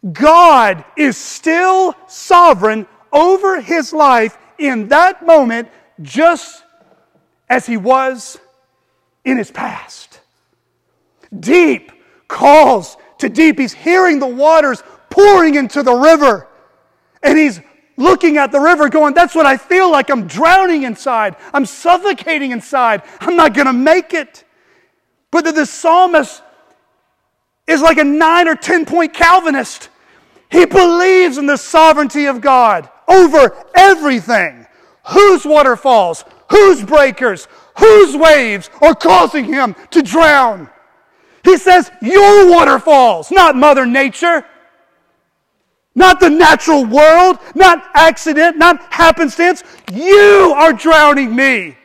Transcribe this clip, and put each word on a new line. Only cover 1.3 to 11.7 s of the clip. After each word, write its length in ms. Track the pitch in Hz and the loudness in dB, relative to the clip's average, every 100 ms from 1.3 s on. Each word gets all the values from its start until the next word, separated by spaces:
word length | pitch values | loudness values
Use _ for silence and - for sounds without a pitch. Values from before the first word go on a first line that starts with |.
| - 320 330 370 381 370 - _ | -12 -6 -4 -2 -2 -4 -6 _
sovereign 800 | - - 349 349 226 214 220 196 _ _ | -20 -2 2 2 2 -2 -6 -12 _ _
over 480 | 285 339 381 392 370 | -2 0 0 -2 -6
his 340 | - 339 269 | -6 -8 -6
life 440 | 311 294 240 220 _ _ _ | -2 0 0 -2 _ _ _
in 300 | 294 240 208 | -8 -8 -2
that 360 | 285 359 381 339 | 0 0 -2 0
moment, 440 | 320 247 226 233 _ _ _ | 0 0 -6 -12 _ _ _
just 640 | 147 214 330 339 - _ _ _ _ _ _ _ _ _ _ | -12 -2 -2 -2 -10 _ _ _ _ _ _ _ _ _ _
as 160 | 247 - | -8 -6
he 120 | 233 | -8
was 600 | 196 262 262 254 - - _ _ _ _ _ _ _ _ - | -4 -2 -4 -10 -18 -20 _ _ _ _ _ _ _ _ -8
in 120 | 254 | -6
his 120 | 202 | -8
past. 720 | - - - - - _ _ _ _ _ _ _ _ _ _ _ _ _ 196 | -14 -14 -16 -20 -20 _ _ _ _ _ _ _ _ _ _ _ _ _ -16
Deep 540 | 175 339 330 | -2 0 0